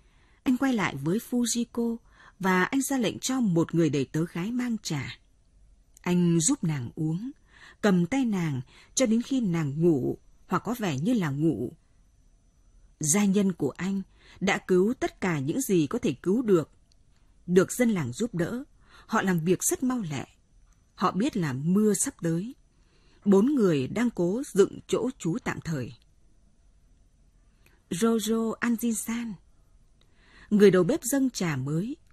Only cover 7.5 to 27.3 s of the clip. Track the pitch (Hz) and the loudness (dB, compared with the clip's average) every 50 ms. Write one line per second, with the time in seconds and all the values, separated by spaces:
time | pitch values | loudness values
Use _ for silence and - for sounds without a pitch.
7.5 | _ - - - - _ - 208 190 180 170 165 262 277 262 233 202 185 170 156 | _ -20 -20 -20 -8 _ 2 2 4 4 2 2 0 0 0 0 0 -2 -2 -2
8.5 | 139 123 - _ - - - _ - - 262 214 220 233 240 - 269 262 233 185 | -4 -4 -6 _ -16 -20 -18 _ -2 0 2 2 2 0 0 -2 -2 -2 0 0
9.5 | 165 170 160 139 135 156 165 175 160 127 131 139 - - _ - - - - - | 0 -2 -2 -2 -2 2 4 4 4 4 0 -2 -4 -6 _ -20 -20 -18 -8 -4
10.5 | 190 165 - 190 247 - 214 185 143 127 156 226 262 220 180 147 135 143 156 165 | -4 -4 -2 -4 -6 -4 -4 -4 -2 -2 0 0 0 0 0 -2 -2 0 0 0
11.5 | 143 - 123 - - - _ _ _ _ _ _ _ _ _ _ _ _ _ _ | 0 0 -4 -8 -10 -14 _ _ _ _ _ _ _ _ _ _ _ _ _ _
12.5 | _ _ _ _ _ - _ - _ - 156 151 151 208 208 196 185 208 202 196 | _ _ _ _ _ -20 _ -20 _ -6 -2 0 0 2 2 2 2 2 2 0
13.5 | 180 - 151 131 - - 170 190 196 196 190 _ _ _ _ - - - 175 196 | -2 -2 -4 -6 -6 -6 -6 -6 -6 -6 -8 _ _ _ _ -20 -12 -6 -2 -2
14.5 | - - - - 185 180 185 214 262 - - 349 - - - 185 165 143 131 143 | -2 -2 0 0 2 2 2 2 0 -2 -4 -6 -6 -4 -4 -2 -2 -2 -2 -4
15.5 | - 262 262 - 196 170 151 - - 247 - 196 135 - - 175 196 254 254 214 | -4 -4 -2 0 2 2 2 0 -2 -4 -2 -4 -4 -4 -2 -2 -2 0 2 2
16.5 | 190 165 147 - _ _ _ _ _ _ _ _ _ _ _ _ _ _ - - | 2 2 2 0 _ _ _ _ _ _ _ _ _ _ _ _ _ _ -4 2
17.5 | 180 190 175 - - - 247 226 214 180 143 117 123 - 220 240 - 165 170 - | 4 4 4 2 2 0 0 0 0 0 -2 -4 -4 -6 -6 -4 -4 -4 -4 -4
18.5 | 226 247 285 - _ _ _ _ - - - - - 220 185 190 185 165 156 180 | -6 -8 -10 -12 _ _ _ _ -20 -20 -10 -4 -2 -2 0 2 0 0 2 2
19.5 | 180 - - - 339 - 262 254 254 247 202 151 147 127 - - _ _ _ _ | 0 0 0 -2 -2 0 -2 -2 -2 -2 -4 -6 -6 -8 -8 -10 _ _ _ _
20.5 | _ _ _ _ _ _ _ _ _ - 196 180 - 175 226 311 - 214 165 147 | _ _ _ _ _ _ _ _ _ -2 -2 -2 0 0 -2 -2 0 -2 -2 -2
21.5 | 123 131 143 165 185 208 214 214 196 - - 185 - - 175 165 165 170 196 240 | -2 -2 0 2 2 4 4 4 2 2 -2 -4 -6 -4 -4 -2 -2 -2 -4 -8
22.5 | 277 _ _ _ _ _ _ _ _ _ _ _ _ _ - 208 190 196 214 269 | -12 _ _ _ _ _ _ _ _ _ _ _ _ _ 2 4 6 6 6 4
23.5 | 311 262 208 185 160 139 123 - - 208 247 233 - - 175 175 196 247 285 - | 2 2 2 2 2 2 0 -2 -2 -2 -2 -2 0 0 -2 -2 -2 -4 -6 0
24.5 | - 190 196 - - - - - 190 151 - 254 - - - 165 160 - - - | 4 4 4 4 2 -8 -8 -4 -2 -2 -2 -2 -6 -4 -4 -4 -4 -4 -4 -8
25.5 | - - - 160 160 139 123 117 120 - _ _ _ _ _ _ _ _ _ _ | -8 -8 -6 -8 -6 -6 -8 -10 -12 -18 _ _ _ _ _ _ _ _ _ _
26.5 | _ _ _ _ _ _ _ _ _ _ _ _ _ _ _ _ | _ _ _ _ _ _ _ _ _ _ _ _ _ _ _ _